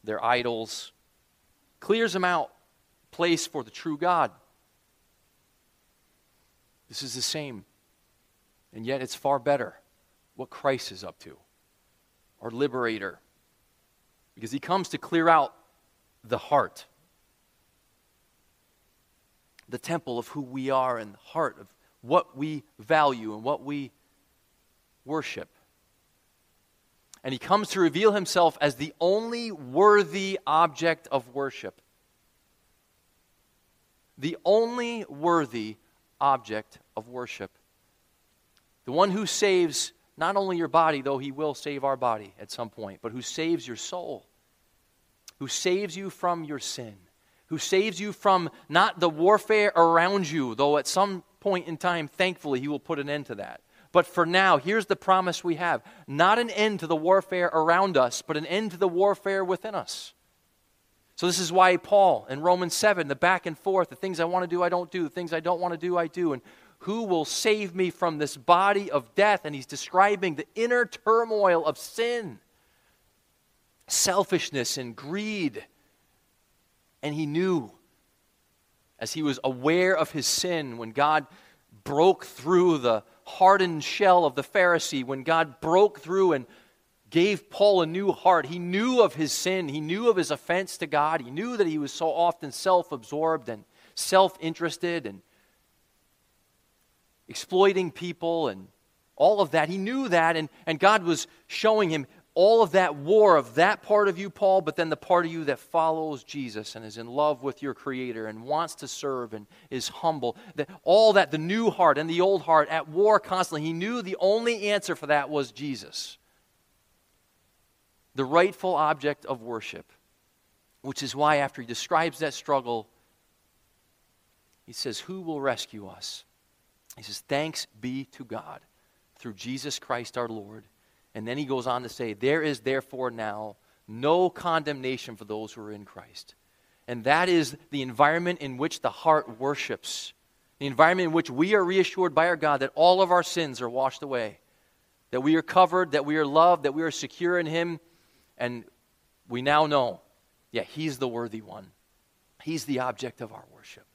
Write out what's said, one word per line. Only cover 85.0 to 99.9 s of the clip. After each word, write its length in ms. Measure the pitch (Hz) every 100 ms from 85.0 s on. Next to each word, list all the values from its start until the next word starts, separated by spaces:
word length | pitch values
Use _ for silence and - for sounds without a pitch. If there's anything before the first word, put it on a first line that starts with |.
when 180 | 123 135
God 380 | 131 165 156 123
broke 400 | 160 180 208 208
through 320 | 156 190 185
and 140 | 143 120 - _ _ _ _ _
gave 380 | 165 190 196 _
Paul 340 | - 202 190
a 40 | 156
new 260 | 175 196
heart, 340 | - - 175 135
he 120 | 175
knew 420 | 175 190 240 247
of 140 | 202
his 180 | 151 151
sin. 360 | - 185 190 156
He 120 | 151
knew 280 | 151 190 240
of 80 | 185
his 140 | 151
offense 480 | 147 - 175 190 -
to 80 | 160
God. 340 | 147 151 160
He 100 | 120
knew 260 | 143 233 240
that 100 | 175
he 120 | 156
was 140 | 139
so 200 | - 160
often 400 | 151 170 165 147
self-absorbed 960 | - 190 180 165 135 110 147 160 156 120
and 160 | 107 - _ _
self-interested 1120 | - - 190 190 - 160 160 165 - 175 170 113
and 160 | 98 _ _ _ _ _ _ _ _ _ _ _ _ _ _ _ _ _ _ _ _ -
exploiting 600 | 120 - 185 196 190 180
people 580 | - 175 - 165 165 143
and 200 | 95 95 _ _ _ _ -
all 240 | 156 208
of 120 | 165
that. 160 | 160 156
He 100 | 190
knew 300 | 196